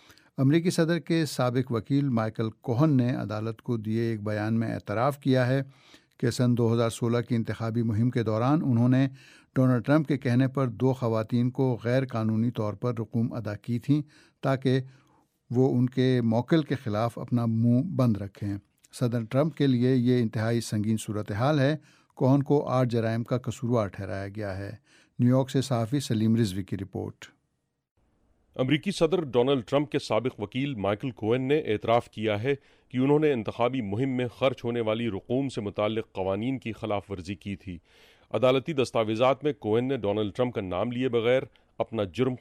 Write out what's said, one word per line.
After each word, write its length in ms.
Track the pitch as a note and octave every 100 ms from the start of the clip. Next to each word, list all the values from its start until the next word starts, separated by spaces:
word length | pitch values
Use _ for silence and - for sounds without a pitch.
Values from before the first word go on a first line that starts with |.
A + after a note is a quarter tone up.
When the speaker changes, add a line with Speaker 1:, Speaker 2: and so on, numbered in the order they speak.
| - _ _ -
Speaker 1:
امریکی 320 | C3+ E3 E3+
صدر 280 | - D#3+ E3+
کے 280 | - E3 D3+
سابق 460 | - B2 A#2+ B2+
وکیل 360 | A#2 - C#3 C#3+
مائیکل 420 | A#2 A2 A2 A2+
کوہن 460 | - - A#2 D#3 C3+
نے 200 | A#2+ B2
عدالت 460 | A#2 G#2+ A2 A2+
کو 140 | - A#2+
دیے 260 | G#2+ A2
ایک 220 | A#2 A2
بیان 360 | G#2 G#2+ G#2+ A2+
میں 140 | A2+
اعتراف 440 | A2 - G#2 C3 C#3
کیا 280 | C3+ B2+ B2
ہے 160 | C3+ C3+ - _ - _ _
کہ 120 | B2
سن 260 | A2+ B2 A#2+
دو 180 | A#2
ہزار 160 | A#2 A#2
سولہ 280 | - A#2+ A#2+
کی 160 | A2+
انتخابی 480 | A#2 A2 G#2+ A2+ A2+
مہم 280 | A#2 G#2+ B2
کے 120 | A#2+
دوران 380 | A2 A2 B2 D3+
انہوں 240 | C#3 A#2 B2
نے 200 | B2+ C3+ C3+ - - _
ڈونلڈ 320 | - B2+ B2 A2
ٹرمپ 220 | D3+ C#3
کے 100 | C#3+
کہنے 300 | C3 A#2+ C3+
پر 200 | C3 C3
دو 240 | G#2 C3
خواتین 580 | C3 A#2+ A2 G#2+ B2 B2
کو 280 | B2+ C3 A2+
غیر 220 | A#2 B2+ C3
قانونی 440 | A#2 A2 A2 A#2
طور 240 | A#2 G#2
پر 200 | G#2 B2 A#2
رقوم 340 | A2 A#2 A#2
ادا 220 | B2 G#2
کی 240 | G#2 - A#2+
تھیں 240 | - D3 C#3+ _ _ _
تاکہ 400 | C#3 C3+ C3 C3 C3 - _ _ _ _ -
وہ 280 | A#2+ C3 B2+
ان 100 | B2
کے 320 | - B2+ B2+
موکل 420 | A#2 A2+ B2 E3
کے 120 | D3+
خلاف 440 | C3+ - G#2 A#2 -
اپنا 280 | C3 A#2+ A#2
منہ 360 | A2+ A#2 B2
بند 340 | F3 C3+ B2 G2
رکھیں۔ 420 | F#2+ - G#2 G2 - _ _
صدر 320 | - B2 A#2+
ٹرمپ 320 | A2 B2+ D#3+ -
کے 100 | C#3+
لیے 280 | B2 B2
یہ 260 | C3 A#2+ B2
انتہائی 400 | A2+ A2 A2 A#2+
سنگین 360 | A2+ A2 G#2 A2
صورتحال 640 | - G#2 G#2 G2+ C3 D#3
ہے۔ 160 | C3+ D3+ - _ _
کوہن 280 | - C3 C#3
کو 260 | C3+ D3 -
آٹھ 200 | B2+ B2+
جرائم 360 | A#2 A2+ A2+
کا 140 | A#2+ B2+
قصوروار 480 | - - A#2 B2 G2+
ٹھہرایا 420 | - G2 G2 G2
گیا 300 | G#2 G2+ F#2+
ہے۔ 120 | G2+ A2 _ _ _ -
نیو 180 | B2 C3
یارک 140 | C3
سے 120 | C#3
صحافی 380 | B2+ A#2+ A2 C#3+
سلیم 360 | C#3 A2+ A2 A2+
رضوی 260 | A2 F#2
کی 140 | F#2+ F#2+
رپورٹ۔ 500 | - G2+ G2+ - - _ _ _ _ _ _ _ _ _ _ _ _ -
Speaker 2:
امریکی 340 | B2+ D3 G3+
صدر 300 | - E3 F#3
ڈونلڈ 440 | D3+ A#2+ B2+ C#3 A2
ٹرمپ 260 | C#3 C#3+
کے 60 | C#3+
سابق 420 | - A2 A#2+ -
وکیل 340 | G#2 B2+ C#3+
مائیکل 360 | A#2+ G2 G#2 C3+
کوہن 320 | A2+ G#2 B2
نے 160 | C3 D3+
اعتراف 520 | - G#2+ - A#2 -
کیا 320 | - G#2+ G#2
ہے 120 | B2 C#3 _ _ _
کہ 100 | B2+
انہوں 200 | C3+ D3
نے 140 | D#3
انتخابی 480 | C3 G#2+ G#2 A#2+ C3
مہم 280 | G#2 G2+ C3+
میں 200 | B2+ B2
خرچ 360 | - C3 B2+
ہونے 160 | A#2+ A#2+
والی 280 | A2 A2 A#2
رقوم 400 | F#2+ - B2 C#3
سے 120 | A#2+
متعلق 520 | G#2 F#2+ G#2+ A2 G#2+
قوانین 460 | - F#2+ G2 A#2 C3
کی 140 | A2+
خلاف 380 | G#2 G#2+ G2+ F#2+
ورزی 240 | F#2+ F2
کی 220 | G2+ G2+ F#2+
تھی۔ 220 | - E2+ - _ - _ _
عدالتی 420 | A2 B2+ C3 C3
دستاویزات 720 | C#3+ A#2+ A#2 G#2+ A2 B2+ C3+
میں 80 | D3+
کوہن 360 | - G#2+ A2 B2+
نے 80 | C3+
ڈونلڈ 380 | G2+ G#2 G#2+
ٹرمپ 200 | F#2 B2
کا 60 | A#2
نام 320 | F#2+ F2+ A2+
لیے 160 | A#2+ C3
بغیر 340 | A#2 A2+ C3 - _ _ -
اپنا 240 | A2+ A2+
جرم 300 | G2 E2+ B2 B2